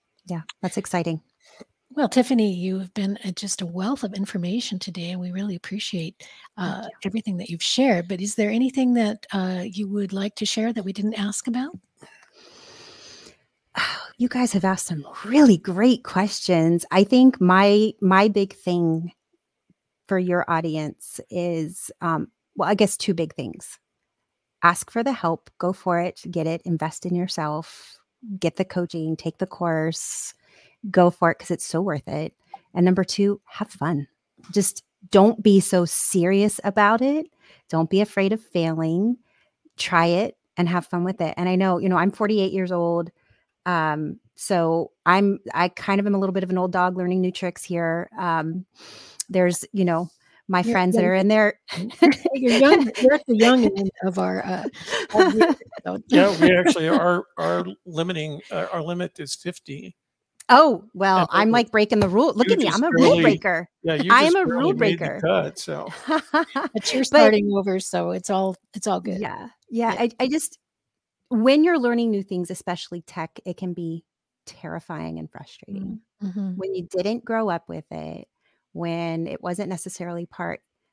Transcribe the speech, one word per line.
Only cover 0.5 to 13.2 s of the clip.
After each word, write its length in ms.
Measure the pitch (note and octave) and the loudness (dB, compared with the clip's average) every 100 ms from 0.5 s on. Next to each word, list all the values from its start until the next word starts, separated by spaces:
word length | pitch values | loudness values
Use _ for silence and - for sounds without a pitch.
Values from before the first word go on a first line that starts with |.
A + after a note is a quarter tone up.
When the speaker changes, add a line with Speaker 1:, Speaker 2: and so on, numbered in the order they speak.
| - | -10
Speaker 1:
that's 140 | F3+ - | -8 -8
exciting. 440 | - F3+ E3+ D#3+ - _ _ _ - _ _ | -6 -4 -4 -6 -10 _ _ _ -20 _ _
Speaker 2:
Well, 180 | D4+ A#3 | -4 0
Tiffany, 420 | B3+ B3 B3 G#3 | 2 2 2 2
you 280 | F3+ F#3 F#3+ | 0 -4 -6
have 120 | F#3 - | -6 -4
been, 240 | G3 G3+ | -4 -4
uh, 60 | F#3+ | -8
just 320 | F3+ G3+ - | -8 -8 -8
a 40 | F3 | -8
wealth 360 | F3 G3 C#4 | -6 -4 -4
of 120 | G3+ G3 | -6 -6
information 640 | G3 G3 F3 A3+ - F#3 | -6 -4 -4 -4 -6 -8
today, 320 | - F3 E3+ | -8 -10 -8
and 100 | F3+ | -8
we 100 | F3+ | -8
really 240 | F#3 G#3 F3 | -8 -8 -8
appreciate, 720 | - G3+ - F3+ D#3+ - - - - - | -10 -10 -8 -6 -8 -12 -20 -20 -20 -10
Speaker 1:
Thank 200 | F3+ F#3+ | -8 -8
Speaker 2:
uh, 100 | A3 | -12
Speaker 1:
you. 20 | - G3 | -10 -8
Speaker 2:
everything 320 | A3 G#3+ F3+ | -6 -6 -6
that 140 | F#3 | -8
you've 100 | E3+ | -8
shared. 460 | - - C4+ F3+ F3 | -4 2 2 2 0
But 140 | F#3 | -6
is 120 | G3+ | -4
there 160 | - G#3 | -2 -2
anything 460 | A3 B3+ C4 B3+ A#3+ | 0 0 0 2 2
that, 320 | G#3 G#3+ - | 0 -2 -6
uh, 300 | G3 F#3 F#3 | -4 -4 -4
you 240 | G3+ F#3 G3+ | -6 -8 -6
would 260 | G#3 F#3+ | -6 -6
like 200 | G3 G3+ - | -6 -6 -6
to 80 | G#3 | -6
share 260 | - A3+ | -4 -4
that 100 | A3+ | -4
we 100 | F#3+ | -6
didn't 200 | G3 G#3 | -6 -6
ask 320 | G#3+ G3+ - - | -4 -6 -6 -6
about? 320 | A#3+ C#4+ F#3+ - _ - _ _ _ - - - - - - - - | -6 -6 -10 -20 _ -20 _ _ _ -20 -20 -20 -20 -20 -20 -20 -20